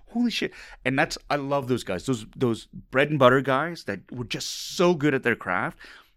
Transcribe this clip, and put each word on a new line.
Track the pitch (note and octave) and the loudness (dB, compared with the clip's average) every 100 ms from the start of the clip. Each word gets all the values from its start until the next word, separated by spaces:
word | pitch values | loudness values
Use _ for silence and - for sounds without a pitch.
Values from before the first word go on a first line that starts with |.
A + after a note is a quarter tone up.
| - | -10
Holy | A#3 A#3+ | -2 -2
shit.'" | - - - - - | -2 -6 -8 -20 -6
And | B2+ C3+ | -2 0
that's, | D#3+ - - | 0 -2 -4
I | |
love | D3 C#3 C#3+ B2 | -4 0 -2 0
those | A#2 | -2
guys. | - F2+ C3+ | 0 -4 -2
Those, | A#2+ A2 - | -4 -4 -2
those | B2+ A2 - | 0 0 -6
bread | - - B2+ D3 | -20 -4 0 2
and | D3+ | 6
butter | B2 C3+ | 6 6
guys | C3+ C3 E3 E3 | 2 -2 -2 -8
that | - G2 - | -8 -10 -10
were | B2 | -12
just | A2+ C#3 - - - - | -8 -8 -8 -10 -10 0
so | F3 | 2
good | E3 D3 | 4 2
at | C3+ | 2
their | B2 | 0
craft, | G#2+ F#2+ F#2 C#3+ - - - _ | -2 -2 -4 -4 -10 -20 -20 _